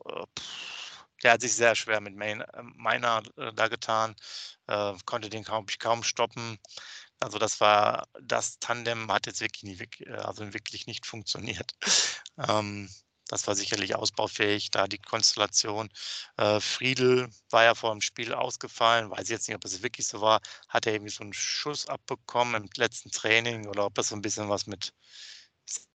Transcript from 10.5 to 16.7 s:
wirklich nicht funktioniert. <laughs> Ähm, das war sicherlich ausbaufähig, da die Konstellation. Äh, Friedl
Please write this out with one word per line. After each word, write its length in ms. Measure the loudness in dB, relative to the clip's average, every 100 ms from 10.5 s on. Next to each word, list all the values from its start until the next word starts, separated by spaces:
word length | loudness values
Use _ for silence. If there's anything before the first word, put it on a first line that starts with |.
wirklich 340 | -8 -10 -10 -10
nicht 180 | -10 -10
funktioniert. 680 | -10 -6 -6 -6 -6 -8 -4
<laughs> 420 | 4 4 4 -2 -12 -6 2
Ähm, 400 | 2 0 -6 -10 -16 _ _ -8
das 180 | -4 -2
war 100 | -2
sicherlich 400 | 0 -2 0 0
ausbaufähig, 760 | -2 0 -2 2 2 2 0
da 160 | 0 0
die 100 | -2
Konstellation. 920 | -4 2 2 4 2 2 0 -2 -6 -8 -10 -10 -10 2
Äh, 220 | 4 4
Friedl 720 | 2